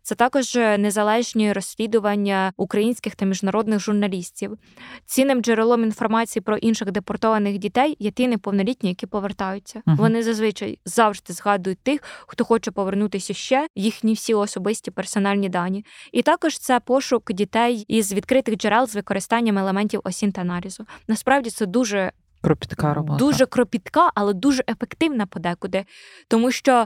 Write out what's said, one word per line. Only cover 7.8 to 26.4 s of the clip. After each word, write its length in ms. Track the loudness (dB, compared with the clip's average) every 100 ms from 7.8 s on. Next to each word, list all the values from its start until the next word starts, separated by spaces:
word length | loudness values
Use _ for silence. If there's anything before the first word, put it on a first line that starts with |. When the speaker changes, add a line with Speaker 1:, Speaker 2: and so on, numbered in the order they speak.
| 0 0
Speaker 1:
є 120 | -4
ті 160 | 0 0
неповнолітні, 600 | 0 0 0 0 0 -2
які 160 | -4 -6
повертаються. 760 | -6 -6 -6 -6 -6 -12 -6 0
Speaker 2:
Мгм. 120 | 4
Speaker 1:
Вони 260 | 4 2
зазвичай 560 | 0 0 -2 -2 -8 -8 -4
завжди 480 | 2 2 2 -8
згадують 460 | -6 0 0 0 -4
тих, 220 | -2 -2 -4 -20 -10
хто 180 | -4 0
хоче 260 | 0 0
повернутися 600 | -4 -2 0 -2 -4 -6
ще, 340 | -8 0 0 0 -2
їхні 380 | -4 0 0
всі 200 | 0 0
особисті 580 | 0 0 -2 -4 -4 -6
персональні 580 | -8 -4 -2 0 0 0
дані. 360 | -2 -2 -4 -8 -20 -6
І 100 | 0
також 360 | 2 2 2 -2
це 220 | 0 0
пошук 540 | 2 0 2 0 0
дітей 520 | -4 -2 2 2 0 0
із 260 | 0 0
відкритих 420 | -2 2 2 2 0
джерел 320 | 2 2 2
з 80 | -2
використанням 600 | -4 -4 0 0 2 2
елементів 440 | 0 0 0 -2 -6
осінт-аналізу. 720 | -2 -2 -2 -4 -4 -8 -12 -18 -12 -4
Насправді 420 | -2 2 2 0
це 160 | -4 -2
дуже 460 | 0 0 0 -2 -6 _ _
Speaker 2:
Кропітка 520 | 0 0 -2 -4 -2
робота. 240 | 0 0 2
Speaker 1:
дуже 280 | 2 2 2
кропітка, 640 | 0 0 -2 -2 2 2 2
але 180 | -2
дуже 300 | 0 0 0 -2
ефективна 580 | -6 -6 -2 -2 0 -4
подекуди. 600 | -4 -6 -4 -4 -4 -6 -14 -20 -18 0
Тому 240 | 2